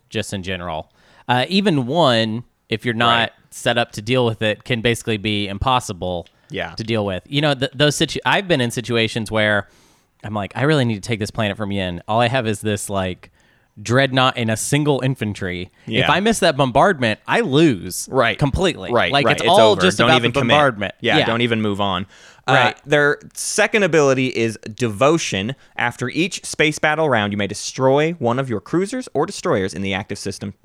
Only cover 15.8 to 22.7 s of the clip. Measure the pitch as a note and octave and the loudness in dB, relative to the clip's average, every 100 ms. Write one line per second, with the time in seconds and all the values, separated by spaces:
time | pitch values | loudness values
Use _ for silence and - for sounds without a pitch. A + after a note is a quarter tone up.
15.8 | - A2+ E3+ D#3+ G#3+ G#3+ F3 C#3 C3+ C3 | -4 0 2 2 2 2 2 2 2 4
16.8 | F3+ D#3+ A#2 G#2 - E3+ G#3+ C3+ E3 G2 | 4 2 0 -2 -2 -2 2 4 4 4
17.8 | F2+ - - C3 A#2 G2+ C#3 - F#3 G2 | -4 -10 -2 2 2 2 0 0 0 -2
18.8 | F#2+ A#2+ F2+ C#3 A#2 - G#2+ G3 A2 G2+ | 0 2 4 4 2 2 4 6 6 6
19.8 | F2+ G#2 A#2 - A#2 B2+ A#2+ D3 C#3+ G#2 | 2 4 4 4 2 0 2 4 4 0
20.8 | G2 - A#2 G#2 A2+ A2+ A#2+ A2+ G#2+ G2+ | -6 -4 0 2 2 0 0 0 0 -2
21.8 | G2+ F#2 G2 - - - - C3 B2 | -2 -2 -6 -14 -20 -10 0 2 2